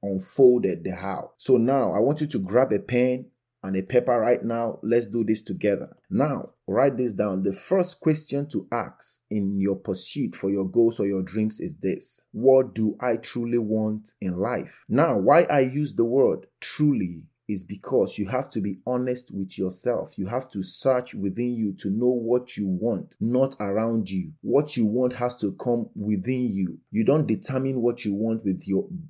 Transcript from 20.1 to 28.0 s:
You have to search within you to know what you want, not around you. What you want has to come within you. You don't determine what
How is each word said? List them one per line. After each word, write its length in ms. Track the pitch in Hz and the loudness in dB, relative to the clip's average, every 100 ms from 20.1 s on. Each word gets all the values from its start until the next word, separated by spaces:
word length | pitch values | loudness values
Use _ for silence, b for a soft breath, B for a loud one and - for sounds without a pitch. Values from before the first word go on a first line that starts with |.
| - | -6
You 80 | 95 | -4
have 220 | 120 131 | -4 -6
to 160 | 101 | -8
search 500 | 92 - 135 127 123 | -6 -2 0 0 -2
within 400 | 110 98 95 123 | -6 -6 -2 -4
you 200 | 120 110 | -2 -4
to 160 | 95 101 | -2 -4
know 200 | 104 123 | 0 2
what 460 | 127 113 123 123 - | 0 0 0 -2 -6
you 100 | 101 | -2
want, 500 | 90 110 101 76 - | -2 -2 -2 -6 -6
not 340 | 110 123 135 135 | 0 2 0 0
around 500 | 104 101 113 113 95 | -2 -2 0 -2 -2
you. 220 | 95 82 78 | -4 -6 -8
What 360 | 110 123 147 - | 2 2 2 0
you 100 | 110 | 0
want 260 | 113 127 | 2 0
has 240 | 123 123 120 | 0 -4 -2
to 160 | 104 | -4
come 380 | 92 - 120 110 | -4 -2 -2 -2
within 580 | - 104 104 92 131 123 | -6 -2 -2 0 -2 0
you. 280 | 98 92 85 _ | 0 -2 -4 _
You 140 | 104 | 0
don't 220 | 113 151 120 | 2 4 2
determine 560 | 107 - 135 135 131 | -2 -2 -2 -2 0
what 220 | 117 120 | 0 0